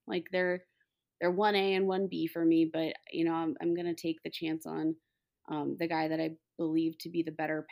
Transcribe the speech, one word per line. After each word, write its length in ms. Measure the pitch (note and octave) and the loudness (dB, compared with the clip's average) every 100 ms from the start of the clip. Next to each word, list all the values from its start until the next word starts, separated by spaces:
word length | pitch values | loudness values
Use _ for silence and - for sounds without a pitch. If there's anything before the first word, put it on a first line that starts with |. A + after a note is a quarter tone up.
| - | -4
Like, 180 | F3+ E3 | -4 -2
they're, 320 | F#3 F3+ F3+ - _ _ _ _ - | 0 0 -2 -6 _ _ _ _ -2
they're 100 | F3 | 0
one 240 | F3+ G#3 G3+ | 4 4 4
A 180 | G3 F#3+ | 4 4
and 120 | F#3+ | 2
one 200 | F#3 F#3+ | 2 0
B 200 | E3+ D#3+ | -2 -4
for 160 | E3+ | 2
me, 260 | E3 E3 D#3+ | 4 6 4
but, 220 | D#3+ D#3+ - - | 0 -4 -6 -8
you 140 | - E3 | -2 0
know, 80 | |
I'm, 220 | E3 E3 - | 0 -2 -2
I'm 140 | E3+ E3+ | 0 0
gonna 200 | F3 E3 | -2 -2
take 260 | E3 D#3+ | -4 -4
the 80 | E3 | -6
chance 340 | - D#3+ D#3+ D#3+ | -6 -4 -4 -4
on, 300 | D#3 D#3 D#3+ _ _ _ _ - | -2 -2 -2 _ _ _ _ -8
um, 260 | D3+ C#3+ C#3 | -4 -4 -2
the 80 | E3+ | -2
guy 200 | D#3+ D#3 | 0 0
that 120 | D#3+ | -2
I 120 | D#3+ D#3+ _ - | -4 -6 _ -4
believe 400 | E3 D#3+ E3 D#3+ | 0 2 0 -2
to 100 | E3+ | -6
be 140 | E3+ | -4
the 80 | D#3+ | -4
better 340 | D#3+ D#3 D#3 D3+ | -2 -2 -4 -6